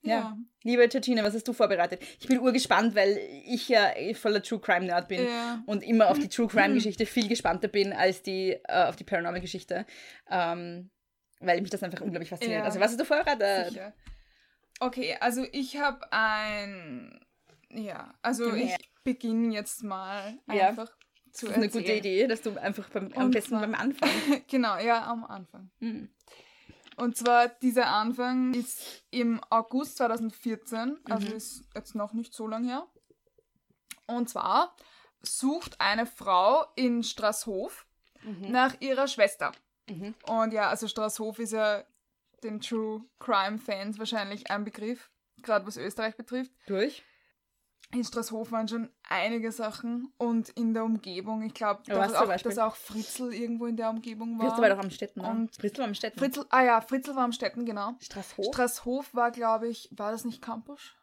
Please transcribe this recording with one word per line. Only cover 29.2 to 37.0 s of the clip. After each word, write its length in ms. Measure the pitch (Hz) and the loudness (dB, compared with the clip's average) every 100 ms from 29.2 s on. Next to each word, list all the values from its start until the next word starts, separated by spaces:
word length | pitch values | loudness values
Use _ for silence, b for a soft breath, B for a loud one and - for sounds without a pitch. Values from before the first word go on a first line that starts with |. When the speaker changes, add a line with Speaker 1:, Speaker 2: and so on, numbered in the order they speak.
| 233 226 - | 0 0 0
Speaker 2:
August 480 | 226 220 254 302 - | 0 2 -4 -4 0
zweitausendvierzehn, 1000 | 240 226 226 - 240 220 - 226 240 311 - | 0 0 -4 -6 -6 -6 -6 -6 -4 -6 -4
also 200 | 214 208 | -4 -2
Speaker 1:
Mhm. 60 | |
Speaker 2:
ist 300 | 220 - - - | -6 -10 -16 -14
jetzt 200 | - - | -14 -10
noch 180 | 214 208 | -8 -6
nicht 220 | 220 226 | -6 -8
so 120 | - 220 | -10 -8
lang 180 | 220 | -4
her. 220 | 247 262 359 _ _ _ _ _ _ _ _ _ _ - - | -4 -4 -8 _ _ _ _ _ _ _ _ _ _ -16 -8
Und 220 | 240 240 | -4 -4
zwar 480 | - - 233 349 _ b b b _ | -2 2 4 2 _ b b b _
sucht 580 | - - 262 330 - - | -8 0 0 0 -6 -2
eine 240 | 196 214 | 0 2
Frau 600 | 226 - 196 180 196 285 302 - | -2 -4 2 6 6 4 2 0
in 260 | 254 233 | 2 2